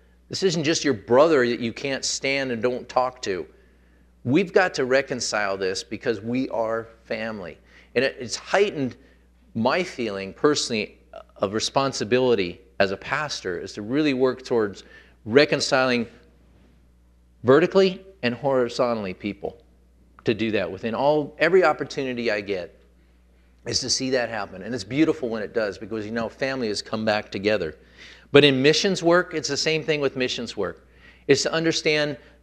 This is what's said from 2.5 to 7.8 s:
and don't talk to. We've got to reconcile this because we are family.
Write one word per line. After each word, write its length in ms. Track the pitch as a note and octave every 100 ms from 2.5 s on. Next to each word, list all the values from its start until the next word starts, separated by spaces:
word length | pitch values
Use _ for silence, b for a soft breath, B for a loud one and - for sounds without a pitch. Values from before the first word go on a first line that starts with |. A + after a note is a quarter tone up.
and 100 | A#2
don't 260 | B2 B2 G#2
talk 320 | - B2+ -
to. 260 | A2 F#2 D#2 b b b b b b _
We've 260 | B2 D3 F3+
got 220 | G3+ F3+
to 120 | - B2+
reconcile 720 | C3 C#3 B2+ - G#2+ G2+ G2
this 260 | F#2+ F#2+
because 380 | - G#2 C3 G#2+
we 260 | A2 B2+ C3
are 400 | A2 A2 A2+ A2+ -
family. 540 | - A2+ A2+ G#2+ E2+ - b b